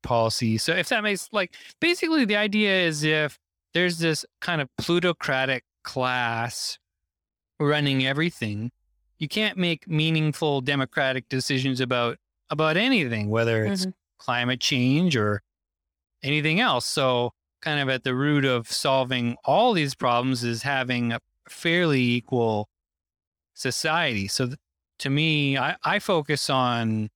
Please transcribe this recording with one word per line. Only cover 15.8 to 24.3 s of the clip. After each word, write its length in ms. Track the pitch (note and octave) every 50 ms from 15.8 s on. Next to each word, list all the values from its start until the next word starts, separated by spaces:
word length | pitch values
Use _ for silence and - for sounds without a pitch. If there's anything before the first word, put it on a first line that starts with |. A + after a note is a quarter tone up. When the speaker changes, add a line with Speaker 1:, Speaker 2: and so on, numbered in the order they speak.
| _ _ _ _ _ _ _ _ -
Speaker 1:
anything 380 | C3+ D3 D3+ C#3+ D#3 D#3 F#3
else. 260 | B3 A#3+ D3 B2 -
So 460 | - - - C#3 C3 B2+ B2 A#2+ A#2+ _ _ _ _ _ _
kind 200 | - D#3+ D3+ D3
of 80 | C#3 C3
at 160 | C3 B2+ -
the 100 | C3+ B2+
root 300 | B2+ C#3 D3 D3 D3 C3+
of 260 | C3+ B2+ A#2+ A2+ -
solving 680 | - - - D3+ C3+ C3+ C3 B2 C3 B2 A#2+ A#2+ A#2+ - _
all 280 | - C#3+ F#3 A3+ B3+ A3+
these 220 | F3 D3+ C#3 C3
problems 500 | _ - B2+ A#2+ A#2+ B2 C3 C3 A#2 A#2+
is 180 | A#2+ A#2 A2+ A2+
having 500 | C3+ C#3 C3+ B2+ B2 B2+ B2 A#2+ A#2 A#2
a 80 | A2+ _ _ _ _ _ -
fairly 520 | - - - E3+ E3 F3 F3+ E3 C#3+ C3
equal 680 | B2+ A#2+ A#2+ A#2+ - - - B2 A#2 A2+ A2 G#2 G#2 _ _ _ _ _ _ _ _ _ _ _ _ _ _ _ _ _ _
society. 760 | - - C3 A#2+ - - D#3+ D#3 E3+ E3+ D3 A#2+ G2+ G2
So 180 | G2+